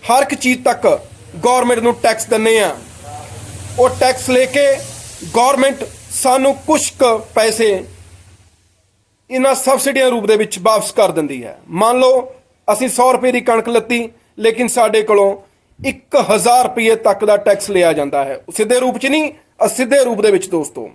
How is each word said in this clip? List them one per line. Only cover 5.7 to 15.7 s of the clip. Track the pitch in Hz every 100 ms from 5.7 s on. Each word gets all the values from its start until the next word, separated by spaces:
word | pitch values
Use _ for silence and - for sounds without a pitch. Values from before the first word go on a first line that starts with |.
| 269 - - -
ਸਾਨੂੰ | - 262 254 269 277 -
ਕੁਛ | 302 - -
ਕੁ | 254 220 214 -
ਪੈਸੇ | 220 214 226 190 - - - - - _ _ _ _ _ _ _ _ _ _
ਇਹਨਾਂ | 254 262 262
ਸਬਸਿਡੀਆਂ | 262 262 269 269 262
ਰੂਪ | 240 202
ਦੇ | 214
ਵਿੱਚ | 214 196
ਵਾਪਸ | 180 220 208
ਕਰ | - 196
ਦਿੰਦੀ | 165 147 135
ਹੈ। | 117 - -
ਮੰਨ | 170 220 247
ਲਓ | 254 254 247 - _ _ -
ਅਸੀਂ | 202 254
ਸੌ | - 247
ਰੁਪਏ | 254 254
ਦੀ | 247
ਕਣਕ | 247 226 226
ਲੱਤੀ, | 233 226 240 233 _ _ -
ਲੇਕਿਨ | 220 226 247
ਸਾਡੇ | - 220 214
ਕੋਲੋਂ | 214 208 196 196 - _ _